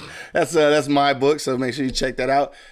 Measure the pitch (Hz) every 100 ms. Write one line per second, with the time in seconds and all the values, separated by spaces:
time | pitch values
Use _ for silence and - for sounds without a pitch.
0 | - - - 175 156 160 147 151 139 143
1 | 143 131 139 151 - 127 127 127 131 117
2 | 135 120 127 139 139 - -